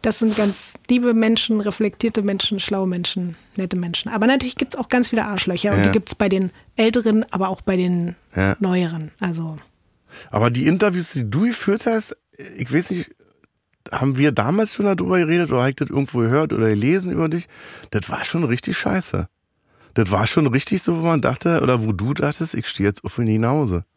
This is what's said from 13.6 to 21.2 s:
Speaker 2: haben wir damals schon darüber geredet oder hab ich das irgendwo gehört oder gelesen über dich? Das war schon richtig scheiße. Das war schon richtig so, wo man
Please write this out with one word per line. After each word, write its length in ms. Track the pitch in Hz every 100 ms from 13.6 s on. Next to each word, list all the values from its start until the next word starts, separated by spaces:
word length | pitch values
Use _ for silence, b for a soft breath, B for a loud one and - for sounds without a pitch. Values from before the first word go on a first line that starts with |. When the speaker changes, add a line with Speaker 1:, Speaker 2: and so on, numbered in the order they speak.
| _ _ -
Speaker 2:
haben 260 | - 135 131
wir 140 | 147
damals 420 | 113 110 190 220 -
schon 100 | 202
darüber 320 | 185 185 185
geredet 340 | 160 170 165
oder 120 | 127
hab 60 | 127
ich 60 | 135
das 140 | 147
irgendwo 300 | 139 139 123
gehört 340 | 113 135 156
oder 140 | - 110
gelesen 420 | 104 120 185 185
über 160 | - 160
dich? 200 | 170 - B B B B
Das 180 | 110 -
war 140 | -
schon 200 | - 165
richtig 340 | 147 123 - 190
scheiße. 500 | - 190 - - 87 _ _ _ b b b -
Das 160 | 101
war 160 | 98 117
schon 200 | - 147
richtig 340 | 120 - 196
so, 140 | - 170
wo 40 | 165
man 160 | 160